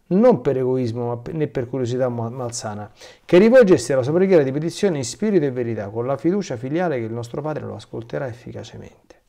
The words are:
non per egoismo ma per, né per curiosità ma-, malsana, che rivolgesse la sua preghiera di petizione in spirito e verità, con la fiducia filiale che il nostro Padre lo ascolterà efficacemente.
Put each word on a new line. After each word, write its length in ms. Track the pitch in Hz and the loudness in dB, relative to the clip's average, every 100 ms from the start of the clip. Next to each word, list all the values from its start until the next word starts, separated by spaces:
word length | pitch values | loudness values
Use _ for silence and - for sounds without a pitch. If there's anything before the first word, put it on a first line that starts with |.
| - | -2
non 300 | 185 247 170 | 4 4 4
per 160 | 143 131 | 0 0
egoismo 520 | 127 131 120 120 120 | 0 0 -2 -4 -6
ma 80 | 120 | -6
per, 160 | 123 | -8
né 140 | 160 147 | -4 -4
per 200 | 139 120 | -4 -6
curiosità 400 | 135 120 123 127 | -4 -4 -2 -2
ma-, 220 | 117 113 | -4 -8
malsana, 600 | 131 120 - 110 104 104 _ - - - | -8 -10 -10 -10 -12 -14 _ -20 -14 2
che 100 | 180 | 6
rivolgesse 580 | 226 262 190 165 - | 8 8 8 6 4
la 80 | 131 | 0
sua 120 | 123 | 2
preghiera 280 | 170 190 170 | 2 4 4
di 80 | 131 | 4
petizione 440 | 143 165 - 202 147 | -2 -4 -2 -2 0
in 80 | |
spirito 400 | 123 - 214 185 | -6 -4 0 2
e 60 | 143 | 0
verità, 400 | 123 117 110 101 | -2 -4 -4 -6
con 160 | 117 123 | -6 -4
la 100 | 135 | -2
fiducia 400 | 165 202 - 120 | 0 -2 -4 -8
filiale 400 | 131 165 175 131 | -4 -4 -2 -4
che 60 | |
il 80 | 110 | -6
nostro 300 | 117 117 - | -8 -8 -8
Padre 240 | 151 147 110 | -6 -8 -8
lo 80 | |
ascolterà 520 | 104 - 120 113 147 131 | -14 -14 -14 -10 -8 -8
efficacemente. 920 | 113 117 117 - 107 98 _ _ _ | -12 -16 -14 -16 -18 -20 _ _ _